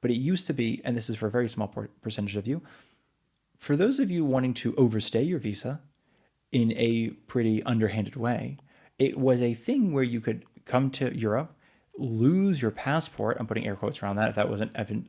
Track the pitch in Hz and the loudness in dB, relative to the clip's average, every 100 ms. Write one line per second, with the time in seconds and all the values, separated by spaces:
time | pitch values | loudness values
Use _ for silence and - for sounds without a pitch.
0 | 123 120 135 180 - 131 117 113 - 120 | 0 0 0 0 -2 -2 -2 -2 -2 -4
1 | 110 110 110 117 120 - 104 - 107 _ | -2 -4 -2 0 -2 -2 -6 -6 -12 _
2 | - 107 104 101 104 151 - - - _ | -10 -6 -4 -4 -4 -6 -6 -20 -20 _
3 | _ _ _ _ _ _ - 147 202 269 | _ _ _ _ _ _ -2 2 2 2
4 | 240 175 151 131 127 120 120 110 127 110 | 0 0 2 2 0 0 -2 4 4 4
5 | - 113 143 180 107 101 - 143 - _ | 0 0 0 0 -4 -4 -6 -8 -12 _
6 | _ _ _ _ _ 135 113 113 117 117 | _ _ _ _ _ 2 2 2 2 2
7 | 113 - _ 127 113 110 110 120 110 104 | 0 -6 _ 0 2 2 2 2 2 0
8 | 98 - 117 120 113 139 - _ _ _ | -4 -4 -2 -2 -4 -10 -16 _ _ _
9 | 135 - 131 123 120 113 - 277 208 143 | 0 2 2 4 2 -2 -2 0 2 2
10 | 127 117 110 113 - - - 123 135 131 | 0 0 -2 -4 -6 -20 0 2 2 0
11 | 131 - 110 107 160 - _ _ _ - | -4 -2 0 0 -2 -12 _ _ _ -8
12 | 127 113 120 180 196 170 120 101 - 151 | -6 2 4 4 4 2 0 -2 -2 -2
13 | 160 - 110 117 110 110 110 98 104 - | -2 -4 -2 -2 -2 -4 -4 -4 -4 -4
14 | 101 101 113 107 104 104 110 - 107 107 | -4 0 0 0 -2 0 -4 -6 -6 -6